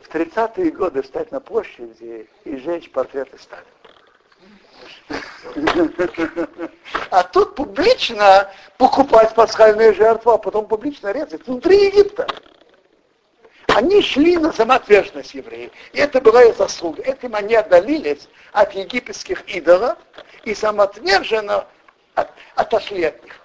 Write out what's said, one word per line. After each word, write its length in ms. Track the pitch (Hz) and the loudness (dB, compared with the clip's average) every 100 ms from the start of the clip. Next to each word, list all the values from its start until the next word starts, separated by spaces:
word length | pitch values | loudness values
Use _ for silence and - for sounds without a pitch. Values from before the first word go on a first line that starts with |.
в 60 | _ | _
тридцатые 600 | 156 165 - 226 202 170 | -8 -6 -4 -6 -4 -6
годы 300 | 160 185 135 | -4 -4 -4
встать 300 | 135 160 160 | -8 -10 -10
на 80 | 135 | -12
площади 880 | - 220 - - 117 110 117 113 110 _ | -8 -8 -8 -18 -20 _ -18 -18 -20 _
и 120 | - 135 | -14 -12
жечь 340 | 135 170 - | -10 -10 -8
портреты 460 | 135 127 135 131 - | -8 -8 -8 -12 -16
Сталина. 300 | - - _ _ - _ _ _ _ _ 196 208 _ _ - - _ 285 - - - 311 302 339 320 - 359 - 330 - - - 165 _ - - - | -20 -20 _ _ -20 _ _ _ _ _ _ _ _ _ -20 -20 _ -12 -12 -18 -16 -6 -2 0 -2 -2 -6 -6 -8 -8 -10 -10 -16 _ -12 -12 -2
А 140 | 190 | -2
тут 320 | 180 359 403 - | 0 0 -2 -4
публично 960 | 285 196 381 523 - 220 208 190 196 - - _ | -10 -2 0 0 -2 2 6 6 4 -12 -20 _
покупать 560 | 254 - 269 226 220 226 | 0 2 4 4 4 2
пасхальную 580 | 214 - 220 208 226 | 0 6 4 6 4
жертву, 380 | 190 220 226 240 | 4 2 2 2
а 60 | 214 | 0
потом 300 | 196 208 208 | 0 -6 -4
публично 440 | 214 262 285 202 | -6 -6 -8 -8
резать 340 | 247 294 - - | -8 -8 -12 -10
внутри 420 | 254 330 392 403 | -4 2 4 4
Египта. 400 | 403 403 - - - _ _ _ _ _ _ _ _ _ _ - _ - | 4 2 0 -8 -10 _ _ _ _ _ _ _ _ _ _ -20 _ -2
Они 340 | 208 277 403 | 0 4 2
шли 360 | - - 320 349 | 2 0 2 2
на 140 | 311 | -2
самоотверженность 840 | - 220 262 - 202 170 143 131 | -2 0 0 4 2 2 -12 -14
евреев. 380 | 135 117 117 120 - - | -16 -16 -16 -18 -20 -12
И 60 | 254 | -4
это 200 | 285 262 | -2 4
была 240 | 220 233 | 4 8
их 140 | 233 - | 6 4
заслуга. 440 | - - 175 151 | -4 -4 -10 -6
Этим 320 | 247 269 247 214 | -8 -8 -8 -8
они 200 | 208 226 | 0 0
отдалились 720 | 214 180 208 302 165 147 - _ - | 4 2 4 -4 -4 -8 -10 _ -8
от 220 | - 202 | -2 -2
египетских 680 | 196 180 247 - 202 - 180 - | -2 -8 -10 -10 -16 -10 -10 -8
идолов 500 | 196 165 180 240 349 _ - - - | -6 2 2 2 -6 _ -20 -20 -16
и 100 | - | -10
самоотверженно 1120 | 202 214 208 202 - 311 392 240 220 208 202 - _ _ _ _ - | -4 -4 0 -2 -2 -2 -2 0 -6 -2 -6 -6 _ _ _ _ -8
от-, 160 | - - - - | -8 -12 -10 -6
отошли 500 | - 214 - 202 156 | -2 -2 -4 -4 -4
от 180 | - | -6
них. 180 | - - | -20 -20